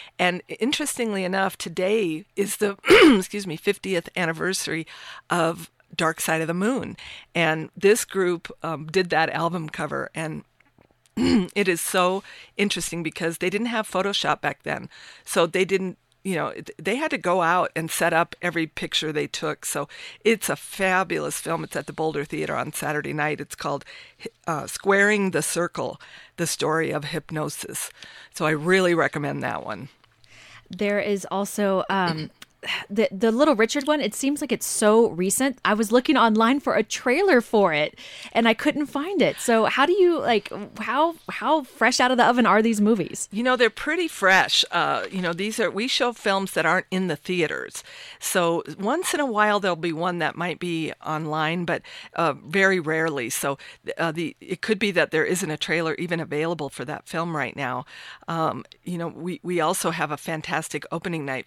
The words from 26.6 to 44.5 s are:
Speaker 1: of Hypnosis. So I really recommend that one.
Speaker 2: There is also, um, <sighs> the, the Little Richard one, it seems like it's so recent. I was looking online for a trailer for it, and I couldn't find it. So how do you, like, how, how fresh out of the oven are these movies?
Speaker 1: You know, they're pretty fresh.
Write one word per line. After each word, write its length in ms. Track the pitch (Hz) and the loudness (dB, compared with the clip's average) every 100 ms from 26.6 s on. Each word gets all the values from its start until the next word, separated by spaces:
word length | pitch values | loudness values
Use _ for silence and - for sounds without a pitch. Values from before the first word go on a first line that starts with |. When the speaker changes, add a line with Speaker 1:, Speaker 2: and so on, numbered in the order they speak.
| 151 156 147 | 0 0 0
Speaker 1:
of 140 | 147 143 | -2 -4
Hypnosis. 840 | 170 - 156 147 - - - - - - - - | -8 -6 -6 -6 -8 -10 -8 -10 -12 -20 -20 -16
So 120 | - 156 | -4 -2
I 60 | |
really 420 | 151 165 190 180 | 0 2 4 4
recommend 480 | 165 143 156 143 139 | 4 2 0 -4 -4
that 240 | 127 82 - | -4 -6 -8
one. 220 | 101 139 _ _ _ _ - - - - | -10 -12 _ _ _ _ -20 -20 -20 -16
Speaker 2:
There 300 | 180 202 202 | -4 -2 0
is 260 | 208 196 - | 0 -4 -2
also, 540 | 196 202 - 202 185 - | -4 -4 -2 0 0 0
um, 400 | 190 180 156 156 _ | 0 0 -2 -6 _
<sighs> 40 | - _ - - - | -20 _ -8 -8 -4
the, 180 | 208 214 | 0 0
the 200 | 190 226 | 2 2
Little 240 | 226 311 214 | 4 4 6
Richard 320 | 226 285 285 | 2 2 0
one, 140 | 302 | 0
it 140 | 208 - | 0 -2
seems 260 | 269 294 | -2 -2
like 100 | 294 | -2
it's 140 | 240 - | -4 -2
so 440 | - 214 220 233 | 2 6 6 4
recent. 480 | 160 190 - 269 262 | 2 -2 0 -2 0
I 120 | 180 208 | 0 2
was 160 | 208 | 4
looking 260 | 247 262 262 | 4 4 4
online 420 | 226 214 226 277 | 6 6 4 2
for 140 | 262 | 2
a 80 | 214 | 0
trailer 560 | 220 - 254 285 392 254 | 0 -2 0 2 6 4
for 320 | - 220 190 | 4 2 4
it, 260 | 151 151 - - - - | 2 -2 -4 -18 -16 -4
and 140 | - 233 | 2 4
I 80 | 226 | 4
couldn't 320 | 294 269 285 | 2 0 -4
find 340 | 277 320 392 | -4 -4 2
it. 180 | 180 - | 2 2
So 260 | - 226 214 | 2 2 2
how 200 | - 294 | 2 2
do 80 | |
you, 260 | 392 359 320 | 6 4 4
like, 320 | - 220 - - 208 214 | 2 0 0 -12 -12 -10
how, 360 | 214 262 330 330 - | -4 0 0 0 -12
how 340 | - 226 311 | -6 0 0
fresh 360 | 262 - 233 - | 0 0 2 4
out 100 | 247 | 2
of 80 | 254 | 6
the 80 | 233 | 6
oven 220 | 247 214 | 6 6
are 160 | 208 | 6
these 180 | 226 208 | 4 4
movies? 480 | 208 220 - - - | 4 2 0 -6 -8
Speaker 1:
You 120 | 196 | -2
know, 120 | 254 247 | 0 4
they're 140 | 226 | 2
pretty 380 | - 302 339 330 | 2 -4 -2 -2
fresh. 580 | - 190 190 - | 2 6 6 6